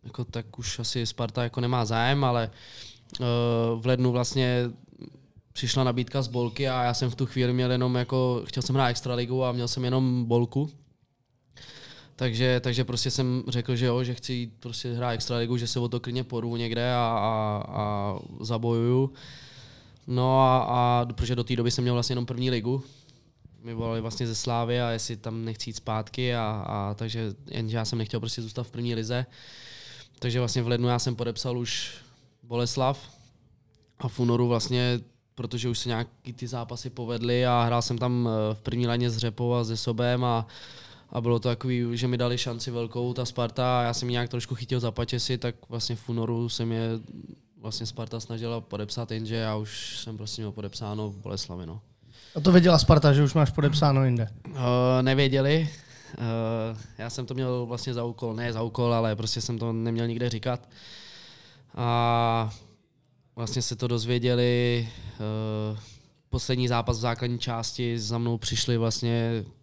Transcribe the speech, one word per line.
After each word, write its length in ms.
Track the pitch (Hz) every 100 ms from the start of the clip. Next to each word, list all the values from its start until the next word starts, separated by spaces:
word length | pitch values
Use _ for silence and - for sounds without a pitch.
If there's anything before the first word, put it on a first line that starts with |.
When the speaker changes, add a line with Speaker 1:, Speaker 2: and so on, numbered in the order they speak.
Speaker 1:
jako, 200 | 123 -
tak 340 | 120 117 107 -
už 200 | 110 -
asi 280 | 117 127 113
Sparta 360 | - 117 123
jako 180 | 120 123
nemá 240 | 120 123
zájem, 400 | 110 113 120 143
ale, 260 | 131 120 113 - - - - - _ -
eh, 40 | 123 120 120 117 117 113
v 100 | 123
lednu 260 | 127 127
vlastně 580 | 123 120 135 127 123 120 113 - - - - _ - _
přišla 320 | - 123 143
nabídka 380 | 127 120 117 139
z 60 | 120
Bolky 400 | 123 120 110 135
a 140 | 127
já 120 | 120
jsem 160 | 120 127
v 40 |
tu 120 | 120 127
chvíli 260 | 131 123
měl 200 | 123 127
jenom 220 | 123 127
jako, 480 | 123 120 131 127 123
chtěl 180 | - -
jsem 120 | 120
hrát 140 | 135 127
extraligu 560 | 120 127 123 123 131
a 80 | 127
měl 160 | 123 120
jsem 160 | -
jenom 400 | 123 131 131 123
Bolku. 460 | 117 120 117 135 151 - _ _ _ _ _ _ _ - - - - - - -
Takže, 440 | 127 113 127 123
takže 240 | 123 120
prostě 260 | 123 120 131
jsem 320 | 127 127 127 123
řekl, 280 | 120 120 120
že 100 | 123
jo, 180 | 120
že 100 | 123
chci 180 | 120 -
jít 200 | 127 117 107
prostě 320 | 120 113 123
hrát 180 | 120 123
extraligu, 440 | 117 - 120 117 123
že 100 | 117
se 140 | 131
o 80 | 120
to 120 | 120
klidně 240 | 120 123
porvu 320 | 120 120 117 117
někde 360 | 117 117 123
a, 40 | 123
a, 640 | 117 113 107 110 107 104 -
a 460 | 98 104 104 101 98 - -
zabojuju. 720 | 110 117 117 117 117 127 135 - - - - - - - - - -
No 340 | 123 127 131
a, 160 | 131 127 -
a 380 | 123 120 120 120
protože 200 | 113 117 123
do 80 |
té 120 | 117 123
doby 140 | 120
jsem 140 | 120
měl 100 | 123
vlastně 180 | 120 117
jenom 140 | 123 120
první 240 | 120 127
ligu. 320 | 120 113 135 - - - - _ _ - -
Mi 120 | 113
volali 260 | 113 113 113
vlastně 260 | 113 - 120
ze 80 |
Slávy 460 | 110 - 117 117 123
a 100 | 120
jestli 260 | 113 - 113
tam 280 | 117 113
nechci 260 | 113 110 -
jít 60 | 104
zpátky 580 | - 110 110 - 127
a, 300 | 120 107 107 -
a 280 | 104 98
takže 380 | 104 113 113 110 98 -
jenže 260 | - 110 117
já 80 |
jsem 140 | 110 117
nechtěl 220 | 107 117
prostě 220 | 110 -
zůstat 200 | 110 113
v 80 | 117
první 240 | 117 120
lize. 320 | 113 110 123 131 - - - - - - - - -
Takže 180 | 123 120
vlastně 240 | 120 127
v 60 | 120
lednu 200 | 120 120
já 100 | 120
jsem 180 | 131 117
podepsal 420 | 120 113 - 123
už 360 | 120 - - - - _ _ _
Boleslav 680 | 120 120 117 - 131 139 - - - _ _ _ _ _ _ _
a 100 | 127
v 120 | -
únoru 280 | 120 120 123
vlastně, 520 | 120 113 127 123 123 - _ _
protože 340 | - 117 123 120
už 100 | 117
se 100 | 123
nějaký 440 | 113 117 _ -
ty 140 | 120 123
zápasy 440 | 123 117 - 127
povedly 560 | 123 117 120 120 123 123
a 160 | 123
hrál 180 | 117 120
jsem 160 | 117 120
tam, 300 | 123 123 117
eh, 260 | 110 107
v 60 | 107
první 260 | - 117 120
léně 240 | 120 120
s 60 | 113
Řepou 380 | 117 113 120
a 100 | 120
se 120 | 113 113
Sobem 480 | - 113 123 123
a, 220 | 123 117 110 - - - - - _
a 100 | 123
bylo 180 | 117 117
to 100 | 123
takový, 360 | 117 127 123 117
že 160 | 117 123
mi 80 | 123
dali 200 | 120 120
šanci 320 | 127 117 127
velkou, 420 | 120 117 120 123
ta 120 | 123
Sparta, 560 | 120 - 117 123 127 127
a 20 |
já 120 | 120
jsem 140 | 117 123
ji 40 |
nějak 160 | 120 120
trošku 260 | 123 -
chytil 260 | 120 123 127
za 100 | 120
pačesy, 480 | 113 117 123 - 123
tak 160 | 120 - -
vlastně 280 | 113 - 117
v 120 | -
únoru 400 | 117 113 117 117
se 160 | -
mě 160 | 117 113 113 113 - - - - _ _
vlastně 260 | - 110 113
Sparta 340 | - 113 117
snažila 400 | - 113 117 117
podepsat, 500 | 113 101 104 - 117
jenže 260 | 113 110 113
já 200 | 110 107
už 420 | 104 - - -
jsem 180 | - 107
prostě 260 | 107 -
měl 100 | 107
podepsáno 560 | 101 101 - 107 107 107
v 60 | 98
Boleslavi, 500 | 95 95 - 87 82
no. 140 | 104 - _ - - - 170
Speaker 2:
A 40 |
to 120 | 156
věděla 260 | 180 175 165
Sparta, 340 | - 156 147
že 100 | 139
už 100 | 143
máš 160 | 160 147
podepsáno 540 | - 143 151 151 135
jinde? 240 | 131 120 107 - -
Speaker 1:
Eh, 480 | 139 123 123 127 127
nevěděli. 640 | 127 135 139 135 135 160 151 - - - - -
Eh, 580 | 117 113 113 113 110 110 - -
já 120 | 113
jsem 160 | 120 123
to 80 |
měl 320 | 131 131 123 120
vlastně 280 | 120 131
za 100 | 117
úkol, 300 | 120 113 120
ne 180 | 110 120
za 100 | 113
úkol, 320 | 113 110 120
ale 220 | 117 113 107
prostě 240 | 110 -
jsem 180 | 113 117
to 140 | 117
neměl 340 | 113 117 117 117
nikde 220 | 117 123
říkat. 380 | 113 127 123 - - - - - - - - - - -
A 760 | - 117 120 117 117 117 117 110 104 - - _ _ _ _ _ -
vlastně 260 | 113 123
se 140 | - 113
to 120 | 123
dozvěděli, 1000 | 120 113 123 123 123 123 120 120 120 113 - -
eh, 640 | - 107 110 110 107 107 107 - - - _ _
poslední 380 | 127 - 127 123
zápas 300 | 120 110 113
v 20 |
základní 380 | 120 117 120 120
části, 600 | 123 113 113 - 120 117
za 200 | 104 117
mnou 200 | 120 117
přišli 380 | - 113 - 120
vlastně 680 | 117 - 117 117 117 113 107 -